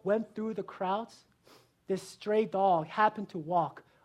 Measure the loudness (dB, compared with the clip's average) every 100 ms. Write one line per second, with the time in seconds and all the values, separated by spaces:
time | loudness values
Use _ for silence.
0 | 0 0 -2 -8 -6 -6 -8 -6 -2 -2
1 | -6 -16 _ _ _ -20 _ _ -6 -6
2 | -6 -8 0 0 2 2 4 4 2 2
3 | 2 2 -8 -8 0 0 0 -4 -20 _